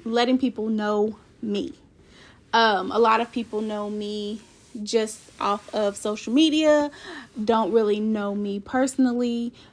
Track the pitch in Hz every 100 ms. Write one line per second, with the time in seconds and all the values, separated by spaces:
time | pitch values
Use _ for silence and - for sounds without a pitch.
0 | 226 226 240 262 254 - 220 220 208 208
1 | 214 214 - - 220 202 - - _ _
2 | - - - - _ 226 226 196 190 196
3 | 233 220 233 - 226 214 214 208 208 208
4 | 208 208 208 226 - - - 233 208 226
5 | 220 - - - 202 208 - - 208 202
6 | 214 214 - 247 320 302 311 302 294 285
7 | 381 320 254 - 214 226 208 226 214 208
8 | 214 214 202 202 208 202 202 254 269 269
9 | 262 240 247 233 233 - -